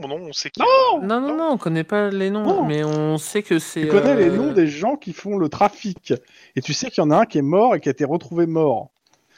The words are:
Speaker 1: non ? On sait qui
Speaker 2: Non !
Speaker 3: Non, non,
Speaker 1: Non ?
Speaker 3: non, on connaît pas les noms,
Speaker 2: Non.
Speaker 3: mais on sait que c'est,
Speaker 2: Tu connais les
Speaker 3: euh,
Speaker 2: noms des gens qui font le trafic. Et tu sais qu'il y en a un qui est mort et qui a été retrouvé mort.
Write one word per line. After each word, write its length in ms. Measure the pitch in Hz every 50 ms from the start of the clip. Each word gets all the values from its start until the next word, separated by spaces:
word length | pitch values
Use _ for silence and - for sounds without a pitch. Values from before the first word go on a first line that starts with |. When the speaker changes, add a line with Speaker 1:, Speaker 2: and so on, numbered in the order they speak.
| 151 135
Speaker 1:
non ? 100 | 143 165
On 160 | 185 156 139
sait 180 | - - -
qui 80 | - -
Speaker 2:
Non ! 400 | - 494 523 539 523 494 392 302
Speaker 3:
Non, 180 | 185 196 220 247
non, 100 | 269 285
Speaker 1:
Non ? 80 | 302 311
Speaker 3:
non, 120 | 330 320 277
on 40 | 208
connaît 260 | - 165 165 160 160
pas 260 | - 208 208 208 202
les 180 | 196 196 190 196
noms, 160 | 202 208 214
Speaker 2:
Non. 200 | - 392 381 311 151
Speaker 3:
mais 160 | 147 151 151
on 340 | 151 151 151 151 156 156 156
sait 240 | - - - 208
que 160 | 208 - 175 160
c'est, 240 | 156 - - 165
Speaker 2:
Tu 60 | 156 156
connais 280 | 175 202 196 269 285
les 140 | 233 190 165
Speaker 3:
euh, 60 | 180
Speaker 2:
noms 160 | 208 262 294
des 160 | 254 196 165 151
gens 300 | 143 147 180 233 294 -
qui 160 | - 190 156
font 240 | - - 196 208 196
le 100 | 170 147
trafic. 640 | - - 202 202 - - - 208 175 - _ - 131 - - _ _ _ - _ _
Et 60 | 135
tu 120 | - - 147
sais 180 | - - 254
qu'il 120 | - - 165
y 40 | 151
en 20 |
a 80 | 151 185
un 40 | 226
qui 140 | - - 156
est 40 | 139
mort 300 | 139 165 196 226 254 208
et 40 | 151
qui 100 | - 151
a 20 |
été 140 | 135 - 151
retrouvé 400 | 131 156 170 - - 170 170 170
mort. 460 | 165 160 160 156 147 120 107 - - _ _ _ _ _ _ _ _ _